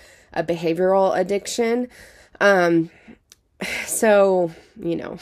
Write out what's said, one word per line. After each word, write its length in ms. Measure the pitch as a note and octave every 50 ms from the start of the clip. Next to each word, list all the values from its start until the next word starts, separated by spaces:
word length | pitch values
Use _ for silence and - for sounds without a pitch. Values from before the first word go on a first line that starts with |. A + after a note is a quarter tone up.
| - - - _ _ _
a 140 | - - E3
behavioral 720 | E3 E3+ E3 F3 D#3+ E3 E3+ F#3 F#3 F#3+ G3 F#3+ F#3+ - F3+
addiction. 680 | F#3 F3+ G3+ G3 G3 - - - A#3 A3+ A#3 B3 B3 B3 - - - - - - - _ _ -
Um, 500 | - G3+ G3 F#3 F3 E3+ E3+ E3 E3 F3 - - _ - - _ _ _ - _ _ _ _ - - - - - -
so, 680 | - - - A#3 A3 G#3 G3+ G3 G3 F#3+ F3+ F3 E3 E3 - - _ _ -
you 160 | - E3+ E3
know, 220 | - - - - F3